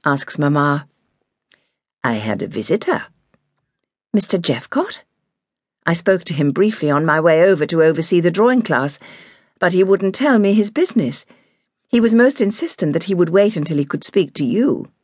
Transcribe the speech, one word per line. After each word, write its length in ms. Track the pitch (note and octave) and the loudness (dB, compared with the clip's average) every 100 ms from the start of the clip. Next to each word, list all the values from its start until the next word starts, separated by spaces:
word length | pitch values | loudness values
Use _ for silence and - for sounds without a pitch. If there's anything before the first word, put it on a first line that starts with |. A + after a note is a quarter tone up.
asks 360 | D3+ C#3 - - | 0 -2 -4 -4
Mamma. 500 | C#3+ D3 C#3+ C#3+ C#3+ _ _ _ _ _ _ _ _ _ _ _ | 0 0 0 -2 -6 _ _ _ _ _ _ _ _ _ _ _
"I 120 | B2+ | -4
had 260 | A2 G#2+ G#2 | -4 -4 -6
a 60 | F#2 | -6
visitor." 580 | - - G#3 - - - _ _ _ _ _ _ _ _ _ _ | -8 -4 -4 -2 -6 -6 _ _ _ _ _ _ _ _ _ _
"Mister 240 | G#3 - F#3 | -4 -2 -4
Jeffcott?" 640 | E3+ B2 - C4+ F#4+ - _ _ _ _ _ _ _ _ | -2 -6 -4 -6 -6 -10 _ _ _ _ _ _ _ _
"I 80 | - | -4
spoke 320 | E3+ - F#3+ | -2 0 0
to 80 | - | -2
him 200 | D3 C#3+ | -2 -2
briefly 380 | C#3 G#3 G#3+ D3+ | 2 0 0 -2
on 140 | C#3+ | 0
my 160 | D#3+ D3+ | 0 2
way 240 | E3 D#3+ | 4 4
over 220 | F#3 F3 D3 | 4 2 0
to 160 | E3 | 2
oversee 380 | D#3+ D#3 D#3+ F3 | 2 2 0 2
the 100 | E3+ | 2
drawing 320 | E3+ A#3+ B3+ | 2 2 2
class, 360 | A3 C3 C#3 - - - - _ _ _ | 0 -2 -2 -8 -20 -20 -20 _ _ _
but 160 | F3+ | 0
he 100 | F3+ | 2
wouldn't 300 | F#3+ G3 F#3+ | 2 2 0
tell 240 | G3 C#4+ A#3 | -2 2 4
me 160 | G3+ | 4
his 160 | G#3 G#3 | 2 0
business. 560 | - F4+ A3+ C3 C#3 - _ _ _ _ _ _ | -2 0 0 -2 -6 -16 _ _ _ _ _ _
He 140 | A#3+ | 0
was 140 | A3+ | 4
most 260 | A3+ B3 C4+ | 4 4 2
insistent 540 | G3+ A3 E4 - D#3 | -4 -2 -8 -4 -2
that 100 | D#3 | -2
he 100 | F#3 | -2
would 140 | F3+ E3+ | 0 2
wait 300 | F#3+ G3+ G3 | 4 2 0
until 180 | C#3+ D3 | -4 -4
he 80 | |
could 180 | C#3+ - | -4 -6
speak 300 | - G3 D3 | -4 -2 -2
to 100 | - | -4
you." 460 | C3 F3+ C4+ F2 - _ | -2 0 0 -2 -8 _